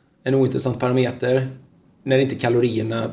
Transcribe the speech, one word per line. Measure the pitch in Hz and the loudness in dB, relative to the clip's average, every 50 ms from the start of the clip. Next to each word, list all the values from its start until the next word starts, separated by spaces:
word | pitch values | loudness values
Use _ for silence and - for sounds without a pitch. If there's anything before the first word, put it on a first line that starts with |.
| _ _ _ _ - | _ _ _ _ -4
En | 131 135 | 0 2
ointressant | 135 131 127 131 127 - 131 117 - | 2 2 2 0 0 -2 -2 -2 -2
parameter | 127 123 123 131 127 120 123 - 123 127 127 135 131 131 - - - - _ _ _ _ _ _ - | -2 0 2 2 0 0 -2 -2 -2 0 2 2 0 -2 -8 -12 -20 -20 _ _ _ _ _ _ -4
när | 135 131 135 | 0 2 2
inte | 135 131 - | 2 2 -2
kalorierna | - - 120 120 120 123 120 110 110 107 110 113 113 113 107 | -2 0 0 2 2 2 2 0 -2 -4 -2 -4 -4 -4 -6